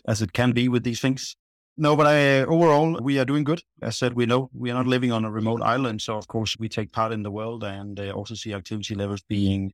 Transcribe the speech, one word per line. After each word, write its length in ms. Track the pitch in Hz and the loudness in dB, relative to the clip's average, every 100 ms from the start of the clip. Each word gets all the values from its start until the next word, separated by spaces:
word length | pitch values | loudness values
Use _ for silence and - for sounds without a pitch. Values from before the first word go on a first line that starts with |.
| - | -2
as 140 | 107 | -2
it 120 | 110 | 0
can 180 | - 123 | 2 2
be 180 | 120 123 | 2 2
with 140 | 123 | 0
these 180 | 123 117 | -2 -2
things. 360 | 135 131 - - _ _ _ - | -2 -2 -6 -14 _ _ _ 0
No, 200 | 151 151 | 2 6
but 100 | 147 | 6
I, 340 | 147 139 135 | 6 6 4
uh, 60 | 131 | 4
overall, 520 | 165 170 147 160 165 | 4 6 6 4 0
we 160 | 127 139 | 0 0
are 60 | |
doing 200 | 127 147 | 0 0
good. 180 | 143 170 - _ | 0 -2 -6 _
As 160 | 113 - | -8 -2
said, 160 | 123 | -2
we 140 | 120 117 | 0 2
know 240 | 127 127 | 0 -2
we 180 | 123 123 | -6 -4
are 40 | |
not 120 | 123 123 | -2 0
living 240 | 127 123 | 2 2
on 140 | 113 | 0
a 60 | 110 | -2
remote 320 | 107 110 117 | -2 -2 0
island. 400 | 110 123 127 107 | 0 0 -2 -4
So, 140 | - 107 | -6 -8
of 120 | - | -6
course, 280 | 113 107 110 | -4 -4 -4
we 100 | 110 | -6
take 240 | - 101 | -6 -6
part 200 | 117 110 | -4 -2
in 100 | 110 | -2
the 80 | 104 | -6
world 340 | 104 113 117 | -6 -8 -8
and, 340 | 104 98 101 101 | -10 -10 -10 -10
uh, 120 | 98 | -8
also 240 | 101 104 | -8 -10
see 180 | 110 110 | -10 -8
activity 420 | 101 - 107 98 | -8 -8 -8 -6
levels 280 | 101 101 101 | -4 -4 -6
being 500 | - 101 98 98 98 | -4 0 2 0 -2